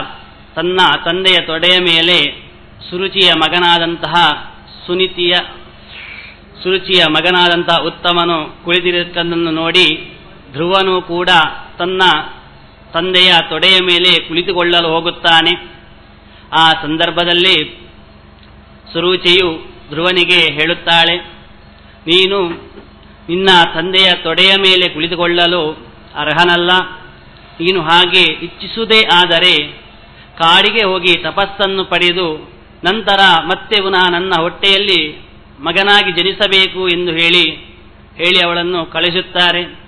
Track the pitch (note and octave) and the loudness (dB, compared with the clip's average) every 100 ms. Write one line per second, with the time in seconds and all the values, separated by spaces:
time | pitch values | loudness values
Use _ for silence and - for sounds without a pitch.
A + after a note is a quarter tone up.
0 | C#3+ - - - - - E3+ F#3 F3 D3 | -2 -14 -20 -20 -14 -6 -4 2 2 2
1 | E3+ F3 F#3+ F3+ D#3+ D#3+ E3+ F3+ F3+ E3 | -2 -2 2 0 0 -2 2 2 2 0
2 | E3+ F3 D3 - - - - - - F3+ | 2 2 0 -6 -20 -20 -20 -20 -12 -6
3 | F#3+ F#3+ F3+ E3 D#3 F3 F3 E3+ E3 E3 | -4 0 2 2 0 2 2 2 0 -4
4 | D#3 E3+ D#3+ D3 - - - - - F3+ | -2 2 2 0 -8 -20 -20 -16 -6 -4
5 | F#3 F3+ F3 F3+ - - - - - - | -4 -2 -2 -2 -4 -14 -20 -20 -20 -20
6 | - - - - - - F#3 F#3 F3+ F#3 | -18 -18 -20 -20 -20 -10 -4 -4 0 2
7 | D#3+ D#3 E3+ F3+ F3 E3+ E3+ E3+ D#3 D#3+ | 2 2 2 2 2 2 0 0 -2 -4
8 | F3 F3 E3+ E3 D3 - E3+ F3 F3 F3 | -2 0 0 -2 -6 -12 -4 -2 0 -2
9 | F3 F3 E3+ E3+ E3+ D#3+ E3 F3 E3+ D#3+ | -4 -6 -4 -2 -2 -2 0 2 2 0
10 | - - - - - C3 F3 F#3+ F#3+ F#3 | -8 -20 -20 -20 -14 -6 -2 0 0 -2
11 | E3 E3+ F3+ F3 D3+ - - - F3 F#3 | -4 -4 2 2 2 -4 -14 -8 -4 0
12 | F#3 D3+ D#3 - - - - - - E3 | 0 0 -4 -14 -20 -20 -20 -20 -8 -6
13 | F3+ F3+ F#3 F3 D#3+ D#3+ F3+ F#3 F3+ F3 | -2 0 2 2 0 -2 0 2 2 2
14 | F3+ E3 D#3+ E3 F3+ F3 F3 E3+ E3 E3 | 2 0 -2 -6 -4 -2 0 0 0 -2
15 | E3 E3+ E3+ E3 E3 F3 - - - - | -4 -2 2 2 2 -2 -8 -20 -20 -20
16 | - - - - - D#3 D#3+ D#3 D3 D#3+ | -20 -20 -20 -20 -4 2 4 2 -2 -2
17 | E3+ E3 F3 F3 F#3 E3+ D3+ - - - | -2 -2 0 2 2 2 -2 -10 -20 -20
18 | - - - - - - - - - E3 | -20 -20 -20 -20 -20 -20 -20 -20 -10 -4
19 | F3 F#3 F3+ F3+ F3+ D#3+ - - - D3 | -2 0 2 2 2 -4 -12 -20 -12 -4
20 | F3 F#3 E3+ F3 D#3+ D3 D#3+ E3+ - E3+ | 0 2 2 2 2 0 -2 -2 0 2
21 | E3 F3 - - - - - - - - | 2 0 -6 -20 -20 -20 -20 -20 -20 -12
22 | D#3 F3+ F#3+ G3+ F3 E3+ - - - - | 0 2 2 0 -2 -6 -14 -20 -20 -20
23 | - - - F3 F#3+ F3+ E3+ E3 F3 F#3 | -20 -18 -6 0 4 4 4 0 -2 2
24 | F#3+ F3 E3+ E3 F#3 G3 F#3+ F#3 F3+ D#3 | 2 2 -2 0 2 2 2 2 0 -2
25 | E3 E3+ E3+ F3 E3+ F3 D#3 D#3 - - | -6 -2 -2 2 0 0 -4 -8 -16 -20
26 | - D3 D3 D3+ F3 F3 F3 F#3 F#3+ - | -16 -8 -4 2 2 2 2 0 0 -10
27 | - - - - - - E3+ F#3+ D#3 E3+ | -20 -20 -20 -20 -20 -6 -2 -2 2 2
28 | F3+ F#3 E3+ D3+ E3+ - F#3 A3+ A3 A3 | 4 2 2 0 -10 -14 -12 -6 0 2
29 | G#3 F3 F3 E3 F3+ D#3+ D3 - - - | 4 2 2 2 2 2 -2 -12 -20 -20
30 | - - - - E3 F3+ G#3 A3+ G3+ F#3 | -20 -20 -16 -2 4 4 2 0 0 0
31 | F3+ E3+ E3 F#3 G3 G3 G3 F#3+ F#3 F3 | 0 0 -2 -4 -4 -2 -2 -2 -2 0
32 | F3 F3 F3 D#3 - - - - E3+ G#3+ | 0 0 -4 -6 -12 -20 -20 -6 -4 -2
33 | G#3 G3 G3 E3+ D#3 F#3 - G#3+ F#3+ F#3 | 0 4 4 4 0 -6 -2 -2 0 2
34 | F#3 F3 F#3+ F3 E3+ E3+ G3 G3 G3+ F3 | 2 0 -2 -2 -2 -2 0 0 0 -2
35 | D3+ D#3 - - - - D3 F3 G3+ G3+ | -2 -8 -20 -20 -20 -12 -4 -2 4 4
36 | F#3+ E3+ F3 F#3+ G3+ F#3+ F#3+ E3+ F#3 E3+ | 2 -2 -2 -2 0 0 0 -2 -2 -2
37 | F3+ E3 E3+ F3 D#3+ D3+ - - - - | -2 0 2 2 0 -4 -16 -20 -20 -20
38 | - - E3+ F#3 F3 E3+ F3 F3+ D#3+ D#3+ | -20 -6 0 0 0 -2 -2 -4 -4 -4
39 | F3 F3 E3+ F3+ F3 E3+ E3+ - | -2 -2 -4 -2 0 0 -4 -12